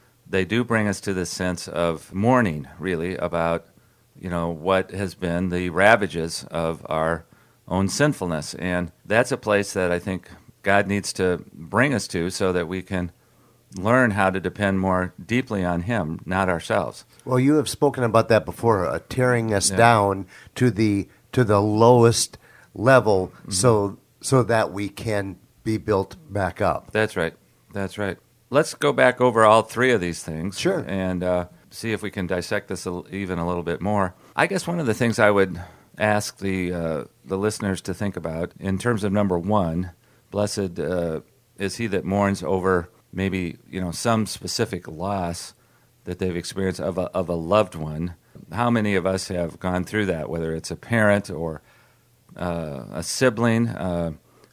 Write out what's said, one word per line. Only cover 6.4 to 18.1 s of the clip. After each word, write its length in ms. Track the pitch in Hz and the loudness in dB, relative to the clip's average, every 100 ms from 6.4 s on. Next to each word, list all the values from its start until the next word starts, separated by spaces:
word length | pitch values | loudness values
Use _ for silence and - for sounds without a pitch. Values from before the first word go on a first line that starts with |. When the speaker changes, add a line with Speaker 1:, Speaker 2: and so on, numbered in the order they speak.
| - | -8
Speaker 1:
of 340 | 82 82 82 - | -4 -4 -4 -4
our 380 | 80 80 82 - _ _ _ - | -2 0 -2 -6 _ _ _ -4
own 220 | 90 98 | -2 -2
sinfulness. 640 | - 147 - 90 80 76 - | 2 0 0 -4 -4 -6 -8
And 360 | 90 90 87 - | -4 -4 -4 -10
that's 280 | - 110 135 | 0 2 2
a 60 | 127 | -2
place 360 | 107 104 101 | 0 0 0
that 180 | 98 90 | -2 0
I 60 | 87 | 0
think 320 | 98 92 - - - _ | -2 -6 -8 -20 -20 _
God 240 | 98 101 95 | 2 2 2
needs 260 | 101 - | -2 -4
to 300 | - 92 87 - | -2 0 0 -6
bring 420 | - 80 101 139 113 | -18 -2 0 2 0
us 120 | - | -4
to 200 | 90 87 | -4 -4
so 220 | - 95 | -2 0
that 140 | 87 82 | 0 -2
we 160 | 92 | -6
can 280 | - 95 87 - _ _ _ _ _ 95 | -6 -4 -6 -10 _ _ _ _ _ -6
learn 340 | 101 127 123 | 0 2 2
how 180 | 101 95 | 2 2
to 100 | 95 | 2
depend 400 | 87 - 101 95 | -4 -2 0 2
more 340 | 95 92 90 - | 0 0 -2 -8
deeply 400 | 87 120 123 104 87 | -4 -4 -2 -4 -2
on 180 | 87 | -2
Him, 360 | 87 113 78 85 - | -2 -4 -4 -6 -4
not 240 | 92 92 | -2 0
ourselves. 540 | 85 - 107 64 - - _ - | -2 -2 -2 -2 -8 -20 _ -2
Speaker 2:
Well, 140 | 127 | 2
you 160 | 135 151 | 4 2
have 140 | 113 | 0
spoken 340 | - 143 131 | 0 0 0
about 240 | 117 | 2